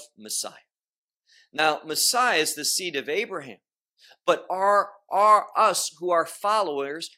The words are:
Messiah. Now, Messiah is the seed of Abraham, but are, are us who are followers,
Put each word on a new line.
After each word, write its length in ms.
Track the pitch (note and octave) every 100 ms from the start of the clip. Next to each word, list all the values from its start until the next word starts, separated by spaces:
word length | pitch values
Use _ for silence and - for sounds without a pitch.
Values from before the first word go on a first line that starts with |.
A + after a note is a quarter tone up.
| - -
Messiah. 480 | G#2+ - G2+ - _ _ _ _ _ _ _ _ _
Now, 300 | C#3 D#3 D3+
Messiah 560 | D#3 D3 - B3 B3 E3+
is 160 | D#3 D3+
the 80 |
seed 320 | C#3+ - F#3 C#3
of 140 | B2
Abraham, 500 | E3+ A3+ F#3 C#3 G2 _ _ _ _ - _ -
but 200 | E3 -
are, 420 | F#3 G3 G3+ F#3 - -
are 380 | F#3 G#3 G#3 - -
us 400 | G#3+ F3 - -
who 120 | F3+
are 140 | E3+ D#3+
followers, 840 | - G3+ G#3+ F#3 C#3+ C#3 D#3 E3